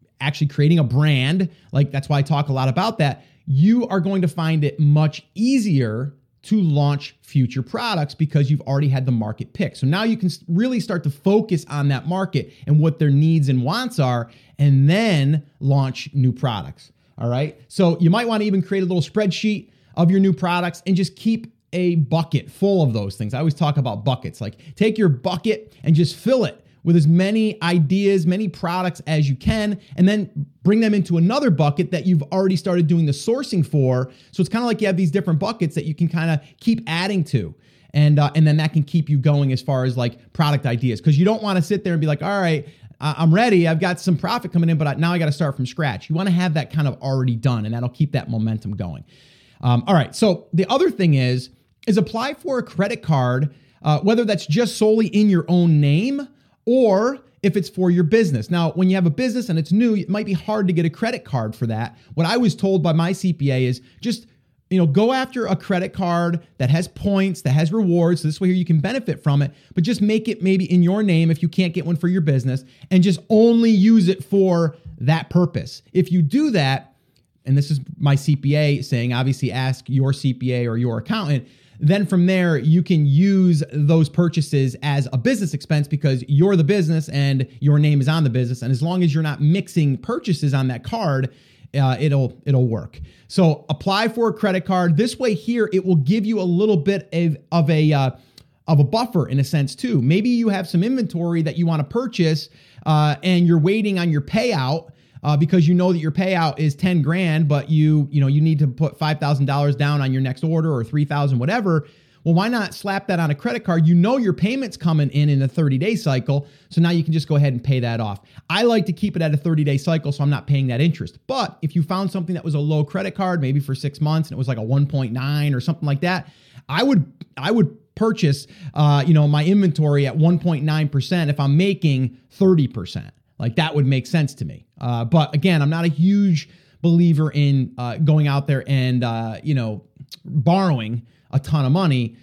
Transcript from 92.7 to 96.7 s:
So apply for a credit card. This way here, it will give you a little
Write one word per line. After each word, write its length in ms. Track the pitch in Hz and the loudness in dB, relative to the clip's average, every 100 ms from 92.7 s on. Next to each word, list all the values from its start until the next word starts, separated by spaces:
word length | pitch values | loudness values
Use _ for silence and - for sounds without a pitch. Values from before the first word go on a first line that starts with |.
| 110 - - 76 _ - | -2 -8 -16 -18 _ -8
So 380 | - 175 147 - | 2 2 2 -4
apply 400 | 147 196 196 226 | -6 -2 0 -2
for 200 | 226 226 | 0 -2
a 40 | |
credit 320 | 220 214 185 | 0 -2 -2
card. 320 | - 185 175 156 | -2 0 2 2
This 220 | 240 - | 0 -2
way 160 | 254 | -4
here, 340 | 196 - 240 208 | -2 -2 -2 0
it 120 | 185 | 2
will 120 | 180 170 | 4 2
give 280 | 131 220 | 2 0
you 160 | 208 220 | 0 -2
a 40 | |
little 320 | 180 175 214 | 0 2 2